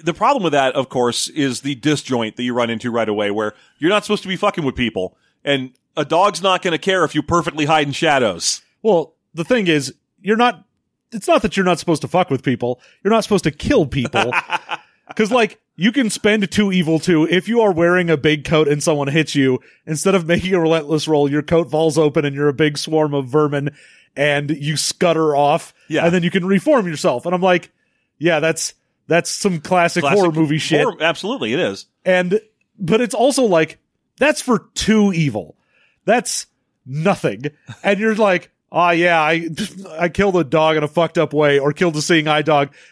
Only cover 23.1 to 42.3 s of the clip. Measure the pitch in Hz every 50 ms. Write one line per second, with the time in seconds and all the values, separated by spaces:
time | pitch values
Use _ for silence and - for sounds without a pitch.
23.1 | 143 143 135 123 120 151 151 147 143 143 139 151 - - - - - _ _ _
24.1 | _ - 139 151 143 143 147 139 156 147 143 147 160 143 - - - - - 175
25.1 | 165 160 160 151 147 139 143 143 151 165 - - _ _ _ - 156 151 147 170
26.1 | 170 185 170 175 - 190 175 185 196 190 - 302 311 262 202 175 156 139 - 180
27.1 | 139 123 - 165 180 180 175 185 180 180 175 - _ _ _ _ _ _ _ _
28.1 | _ _ 143 170 170 151 147 160 165 160 - - - _ _ _ _ _ _ -
29.1 | 151 170 170 - - - - 208 180 160 147 - 185 180 170 170 - 180 165 143
30.1 | 156 208 190 170 160 156 160 147 147 156 - - 156 147 143 - - - 151 165
31.1 | 160 - - 190 254 269 151 110 113 156 180 110 98 - - - _ _ _ 185
32.1 | 185 180 180 180 180 220 - _ _ _ _ _ _ _ 202 151 214 220 247 208
33.1 | - 226 226 277 262 - 262 220 185 165 160 156 - - _ _ _ _ _ _
34.1 | _ _ 247 285 302 - - - 247 196 - _ _ - - - 220 214 208 202
35.1 | 185 165 160 139 104 104 87 - - _ _ _ _ _ _ _ _ _ _ -
36.1 | 214 247 - - - - - - _ _ _ _ _ _ _ - 127 151 160 202
37.1 | 190 - - 151 104 101 131 147 - _ _ - 117 - - 196 202 190 214 220
38.1 | 220 202 226 202 185 170 - - _ _ _ _ - 151 175 175 175 165 170 175
39.1 | 170 165 156 151 165 165 170 165 160 - 214 185 - 185 196 - 160 156 170 180
40.1 | - - 196 202 185 180 165 127 135 156 156 156 156 156 147 147 - 175 170 160
41.1 | - 175 160 147 - 147 151 147 143 143 135 147 147 - 185 175 156 151 151 -
42.1 | 180 160 151 156